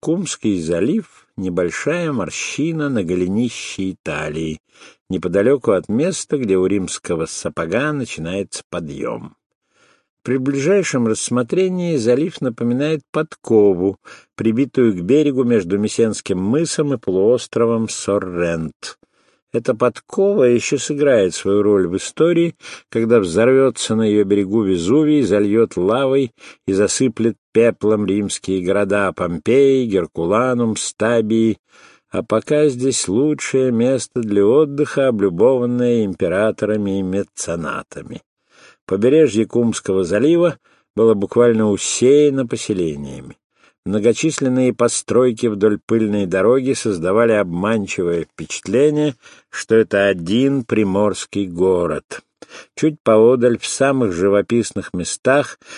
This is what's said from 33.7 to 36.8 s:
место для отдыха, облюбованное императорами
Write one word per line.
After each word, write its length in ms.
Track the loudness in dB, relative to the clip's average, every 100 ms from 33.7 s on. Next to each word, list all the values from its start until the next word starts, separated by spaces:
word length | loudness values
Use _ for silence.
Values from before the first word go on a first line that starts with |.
место 480 | 2 0 0 -4 -6
для 240 | -2 2
отдыха, 640 | 4 4 2 0 -2 0 0
облюбованное 960 | 2 0 4 2 4 0 0 0 0
императорами 920 | 0 -2 -2 0 -2 -2 -2 -2